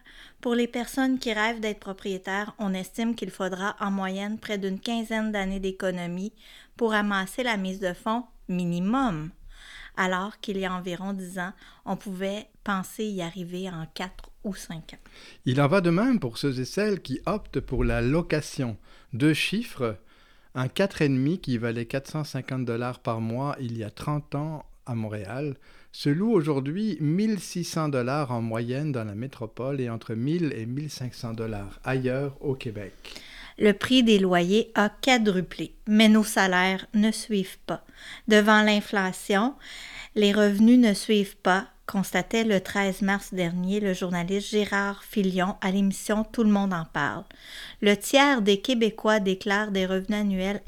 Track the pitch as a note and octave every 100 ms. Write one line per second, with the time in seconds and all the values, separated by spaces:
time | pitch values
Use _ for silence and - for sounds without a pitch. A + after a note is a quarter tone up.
0 | - - - - B3+ A#3 A#3+ B3 A#3 C4+
1 | C4 B3+ A#3+ G#3+ A3 A3+ G#3+ G3+ G3 F#3+
2 | G3+ F#3 F#3+ G3 G#3 - G3+ F#3 F#3 -
3 | A#3 A#3 F#3 - F#3 F#3 G3+ - G3+ G3
4 | F#3+ F#3+ G3+ A3 - G3+ G3 F#3+ - A#3
5 | A3 A3 A3 G#3 F#3+ F#3+ F#3+ F#3+ F#3+ F3
6 | F3 F3 G#3 - - - - - A3+ G#3+
7 | G#3 G3 F#3+ - B3 G#3 F#3+ F#3+ F#3 F3+
8 | A3 A#3 B3 - - F3+ F3 F3 F#3+ C4
9 | B3+ D#3 D#3+ - - - - - - -
10 | F#3 F#3 G3+ - - F#3+ F#3 F3+ F3+ E3+
11 | F#3+ G3 F3+ F#3 F3+ - - - - F#3
12 | G#3 F#3 G3 G#3 - _ - F#3+ F#3 -
13 | G#3+ F#3+ E3 F#3+ E3+ F3+ F#3+ E3 E3 -
14 | F#3 - - - G#3+ F#3+ - E3 - -
15 | - - - - - C3 C#3+ G3 E3+ E3+
16 | B3+ A#3 B2 - C#3+ B2+ B2 F#3 G#3+ F#3+
17 | - C3 E3 G#3 - C#3 - B2 A#2+ A#2
18 | A#2+ D#3+ E3+ D3+ - - B2 G2+ - -
19 | - A2+ D3+ D3 - G3+ A#3 - A#2 G#2+
20 | - _ _ _ - C3 C3 - G3 -
21 | D3 C3 C#3 F#3 C#3+ A#2 A#2 A#2 A#2 C3+
22 | - D#3 D3 C3+ - C3 A#2+ A#2 B2 B2
23 | - A2+ A2+ A#2+ C#3+ C#3 A#2+ A#2 G#2 -
24 | D3+ D3 - C#3+ D#3 D3+ - - - A#2
25 | G#2+ G#2 F#2+ B2+ D3 C3 - - - -
26 | D3 D3+ A3 G3+ D3+ C#3 C3+ F#3 A3 E3+
27 | D3 F3 A3 G3+ - F3+ E3+ E3 D#3 C3
28 | B2 D3+ C3+ A#2+ A2+ A2+ A#2+ B2+ D3+ B2+
29 | G#2+ G2+ C3 - A2 - C3 C#3 A#2+ A2+
30 | - A2+ C3 F3 D3+ A2+ A#2 C3 D3+ -
31 | B2+ - A#2+ A2 A2+ G#2 G2 - B2+ C3
32 | B2+ C3 C#3+ C#3 D3+ C3 A#2+ G#2 F#2+ -
33 | - - - - - - G#3+ G3+ - C4
34 | A3+ G3+ F#3+ F3 F3 G#3 A3+ - G#3 -
35 | C4+ B3 G#3 F#3 E3 - D#3+ - - G#3+
36 | A3 A3 G#3 A3+ F#3+ F3+ F#3 F#3+ - G#3+
37 | A3 G#3+ - G3+ F#3 - - E3 - -
38 | - - - G#3+ G#3+ G#3+ G#3+ G#3 - G#3
39 | F#3 F3+ - G3 B3 - - - - -
40 | - G#3+ G3+ G#3 G#3 G3+ A3 B3+ A#3 G3
41 | - G#3+ G3+ - F#3+ F#3+ - - - G3
42 | F#3 F#3 F3+ A3+ A3+ F#3+ - G3+ G3 F#3
43 | G3 G3 - F#3 E3+ F3+ F3+ G#3 G3+ F3+
44 | F3+ F3 E3+ G3 G3+ G#3 G3 G3+ G3+ G3+
45 | - G#3+ F#3+ F3+ F3+ G3+ G3 G3 G3 F#3+
46 | - G#3+ G#3+ - G#3+ G3+ G3 F3 D#3+ D3+
47 | C#3 D#3 D4 - - - - - G3+ G3+
48 | - C4+ C#4+ C4 G3+ G3+ - B3 A3 G#3+
49 | G#3+ G#3+ F#3+ F#3+ G#3+ G3+ G#3+ G3 F#3 F#3+
50 | F#3+ G#3 G#3 F#3 F#3+ G#3